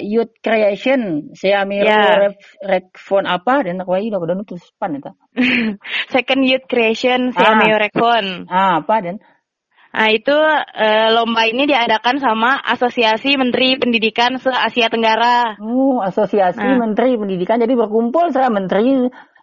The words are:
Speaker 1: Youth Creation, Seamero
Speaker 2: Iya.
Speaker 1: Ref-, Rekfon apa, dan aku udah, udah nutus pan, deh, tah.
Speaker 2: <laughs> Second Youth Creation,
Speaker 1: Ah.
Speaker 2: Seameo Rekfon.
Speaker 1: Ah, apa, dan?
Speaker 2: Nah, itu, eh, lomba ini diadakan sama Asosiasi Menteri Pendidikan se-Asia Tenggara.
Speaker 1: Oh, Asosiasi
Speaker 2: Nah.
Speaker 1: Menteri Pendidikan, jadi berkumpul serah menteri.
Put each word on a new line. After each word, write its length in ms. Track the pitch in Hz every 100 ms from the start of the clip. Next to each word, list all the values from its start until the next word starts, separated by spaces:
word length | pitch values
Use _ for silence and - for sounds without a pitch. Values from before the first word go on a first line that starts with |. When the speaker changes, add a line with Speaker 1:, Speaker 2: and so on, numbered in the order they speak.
Speaker 1:
Youth 340 | 202 226 226 _
Creation, 960 | 220 220 208 196 254 269 208 151 -
Seamero 500 | 170 190 202 196 202
Speaker 2:
Iya. 460 | 214 214 208 208 202
Speaker 1:
Ref-, 280 | 196 - _
Rekfon 640 | 196 185 180 - - 196 175
apa, 400 | 180 240 233 190
dan 160 | 180
aku 160 | 185 185
udah, 240 | 226 196
udah 140 | 170 185
nutus 240 | 208 175 - _
pan, 160 | 196
deh, 80 | 277
tah. 160 | - - _
Speaker 2:
<laughs> 480 | 226 247 247 220 202 - - -
Second 280 | 262 247 269
Youth 220 | 262 262 -
Creation, 680 | 240 220 226 254 254 254
Speaker 1:
Ah. 20 | 190
Speaker 2:
Seameo 420 | 220 220 214 214
Rekfon. 680 | 208 - 233 233 196 180 175
Speaker 1:
Ah, 320 | 185 190 165
apa, 220 | - 226
dan? 160 | 170 208 - _ _ _ _ _ _
Speaker 2:
Nah, 240 | - 220
itu, 220 | 220 220 294 311 294 - -
eh, 320 | 214 214 220
lomba 400 | 226 226 226 226
ini 160 | 240 294
diadakan 560 | 254 233 220 240 277
sama 400 | 262 220 233 269
Asosiasi 720 | - 240 240 247 220 220 269
Menteri 480 | 277 247 247 262 262
Pendidikan 560 | 240 226 220 - 240 254
se-Asia 560 | 262 254 220 240 226
Tenggara. 640 | 226 226 220 240 240 233 208
Speaker 1:
Oh, 400 | 214 247 269 254
Asosiasi 600 | 190 214 196 208 185 220
Speaker 2:
Nah. 160 | 208 254
Speaker 1:
Menteri 380 | 226 208 254 240
Pendidikan, 400 | 208 185 180 240
jadi 160 | 226
berkumpul 560 | 247 214 220 233 302 349
serah 240 | 254 262
menteri. 560 | 208 185 190 240 269 247 - - _